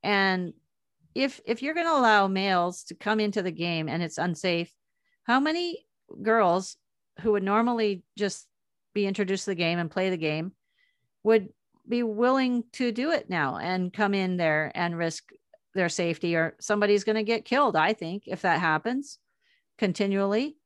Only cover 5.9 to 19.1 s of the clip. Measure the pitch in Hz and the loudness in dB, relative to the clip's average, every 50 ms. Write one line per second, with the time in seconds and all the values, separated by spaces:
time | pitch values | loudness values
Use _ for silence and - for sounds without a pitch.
5.9 | _ _ _ _ - - 196 220 220 226 208 180 170 190 190 - - _ _ _ | _ _ _ _ -16 -6 -2 2 2 4 4 4 2 2 -2 -6 -16 _ _ _
6.9 | _ _ _ _ _ - 170 226 208 202 190 196 202 214 226 247 240 226 220 208 | _ _ _ _ _ -6 -2 0 0 0 2 2 2 2 2 0 0 0 0 -2
7.9 | 196 180 - _ _ 196 208 196 - - - _ _ _ _ _ _ _ _ _ | -2 -4 -8 _ _ -4 -4 -4 -4 -8 -16 _ _ _ _ _ _ _ _ _
8.9 | _ 208 202 196 196 214 202 185 190 190 - - 190 165 175 165 170 175 170 160 | _ -2 -2 -2 0 -2 -2 -2 -2 -4 -2 -6 -4 -2 0 0 0 -2 -4 -4
9.9 | - 190 185 190 185 170 160 156 151 156 165 190 - _ _ _ _ _ _ _ | -2 -2 -2 -2 -2 -2 -2 -2 -2 -2 -4 -8 -10 _ _ _ _ _ _ _
10.9 | _ _ _ _ _ _ _ 214 226 220 190 - - _ _ _ _ _ _ - | _ _ _ _ _ _ _ 4 4 4 2 -2 -18 _ _ _ _ _ _ -4
11.9 | 233 240 240 226 214 208 240 247 262 269 262 254 247 240 233 _ - - 262 240 | -2 0 0 -2 0 2 2 2 4 4 2 2 0 -2 -4 _ -6 -2 -2 -2
12.9 | 214 226 262 311 339 - - - 185 165 151 135 - 87 - 170 185 185 180 180 | -2 -2 -2 0 -2 -2 -2 -2 -2 0 0 0 -2 -4 -4 -4 -2 -2 -2 -4
13.9 | - - 214 196 202 196 190 185 185 180 170 160 151 156 160 139 - - 175 175 | -2 0 0 0 2 0 0 0 0 0 2 2 2 2 0 -2 -4 -4 -4 -4
14.9 | 170 165 170 165 165 - _ _ - - _ _ - _ _ _ _ 190 180 170 | -2 -2 -2 -4 -4 -6 _ _ -20 -20 _ _ -20 _ _ _ _ -2 -2 0
15.9 | - - 175 170 165 - - 170 170 165 160 160 - _ - - 208 208 202 202 | 0 -2 -2 -2 -2 -2 -2 0 2 2 0 0 -4 _ -2 -2 0 2 4 4
16.9 | 208 202 202 220 214 220 214 208 233 220 - - 240 269 294 240 170 160 160 170 | 4 2 2 0 0 0 0 0 -2 -2 0 0 2 2 2 4 4 2 2 2
17.9 | - - 175 165 180 208 _ - 190 180 - 185 165 147 180 160 156 156 - 226 | 0 -2 -4 -8 -8 -8 _ -8 -10 -2 0 0 2 2 2 2 2 0 0 -2
18.9 | 254 269 285 - | -4 -4 -6 -8